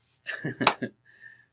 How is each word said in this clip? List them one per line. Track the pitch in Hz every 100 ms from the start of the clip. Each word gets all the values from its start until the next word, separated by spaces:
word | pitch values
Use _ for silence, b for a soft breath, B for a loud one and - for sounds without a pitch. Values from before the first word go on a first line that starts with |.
| _ _ -
<laughs> | - 151 127 - - - - b b b b b